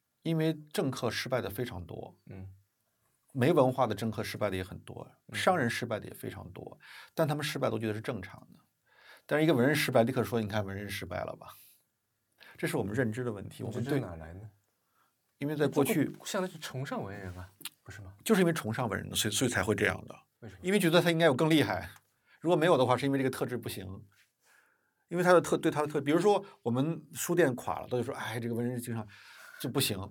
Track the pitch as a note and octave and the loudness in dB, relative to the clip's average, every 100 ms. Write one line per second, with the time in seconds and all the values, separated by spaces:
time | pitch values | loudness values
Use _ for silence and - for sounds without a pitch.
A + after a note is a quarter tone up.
0 | _ _ D#3+ E3 D#3+ D3+ D3+ - C#3 B2+ | _ _ -2 0 0 0 -6 -2 -2 0
1 | A#2+ G#2 - B2 G2 G2 B2 F2+ E2+ - | -4 -4 -2 -2 -2 -4 -6 -6 -10 -12
2 | - - - F#2+ G2 F#2+ _ _ _ _ | -14 -16 -18 -16 -16 -18 _ _ _ _
3 | _ _ _ C#3 B2+ E3 C3 C3 B2 G#2 | _ _ _ 0 4 6 4 4 0 0
4 | A2+ A2 G#2+ A2 G#2 F#2 F2+ - - - | -4 -4 -6 -4 -2 -2 -6 -10 -16 -16
5 | - _ - G#2 - F3+ A#2+ - A2 G#2+ | -16 _ -12 0 2 2 2 -2 -4 -6
6 | F#2+ - A#2 G2+ F#2 G2+ - - - - | -8 -12 -12 -12 -14 -14 -16 -18 -20 -20
7 | - - D#3 D3 D3+ D3 C3 A2+ A2 G#2+ | -10 -2 0 0 -4 -2 -2 0 -2 -4
8 | A2 G#2+ F#2 - - - _ _ _ _ | -4 -8 -8 -16 -20 -20 _ _ _ _
9 | - - - D3 D#3 C#3+ B2+ D3+ - B2+ | -20 -14 -2 2 4 6 4 2 4 4
10 | A#2 C3 G2+ A#2+ G#2 G#2+ G2 G2 G2+ G2 | 4 2 0 0 -2 -4 -4 -6 -8 -8
11 | F2+ F#2 - - - - - _ _ _ | -8 -6 -8 -10 -16 -20 -20 _ _ _
12 | _ _ _ _ - - D#3+ D#3+ G2 A2 | _ _ _ _ -20 -6 -2 -2 -2 0
13 | A#2+ A2 B2 G#2 G2 - G#2+ A2 B2+ C#3+ | 0 0 -6 -6 -10 -10 -8 -4 -2 -2
14 | G#2 E2 D#2+ F2+ G#2+ _ _ _ _ _ | -2 -10 -12 -14 -16 _ _ _ _ _
15 | _ _ _ - C#3+ D3+ C#3+ D3 C#3+ F#3 | _ _ _ -6 -4 0 2 2 2 2
16 | C3+ - - G3+ F#3 - - - C3+ B3 | 0 -4 -6 -4 -4 -8 -10 -8 -6 -6
17 | G#2+ G2+ F#2+ F2+ F2+ - - _ - - | -8 -10 -12 -12 -16 -16 -18 _ -20 -16
18 | F#2+ - - G#3 F3 E3 G#2+ A2+ A#2+ F#2+ | -16 -6 2 4 4 2 -2 -2 -2 -2
19 | G2 F#2+ A2 G2+ C3 G2+ G2 G2+ G2+ F2+ | -4 -2 0 2 0 2 2 2 2 0
20 | - - _ _ A2 - F3+ G#3 F3 F3 | -8 -20 _ _ -20 -10 0 2 6 6
21 | E3+ E3 E3 C#3+ D#3 D#3+ A2 F2+ F2 - | 4 4 4 4 4 4 4 0 -6 -14
22 | _ _ _ _ D#3+ F3 E3 D3+ B2 A#2+ | _ _ _ _ 0 4 6 6 6 4
23 | C3+ C#3 C3 C3+ B2+ A#2+ A#2 G#2 F#2 G2 | 2 2 0 0 -4 -4 -8 -10 -10 -12
24 | - _ _ _ _ _ _ _ _ _ | -16 _ _ _ _ _ _ _ _ _
25 | - E3+ F3+ F3 D3+ D#3+ D#3+ C#3+ D3+ D3+ | -8 0 8 8 8 2 2 0 0 -2
26 | C#3 D#3+ G3+ G3 G3 - A#2+ A#2+ D3 E3 | 2 4 6 4 0 -6 -2 0 0 -2
27 | - - - E3+ D#3 B2+ - D#2+ - B2 | -8 -8 -2 4 4 2 -4 -6 -4 -2
28 | A#2 - A2 A#2 A#2 A#2 A#2+ B2+ B2 A2+ | -2 -6 -6 -4 -4 -2 -2 -4 -6 -6
29 | G#2 - - - - - - C#3+ C3 G2 | -8 -14 -20 -20 -20 -10 -4 0 0 -2
30 | G2 | -8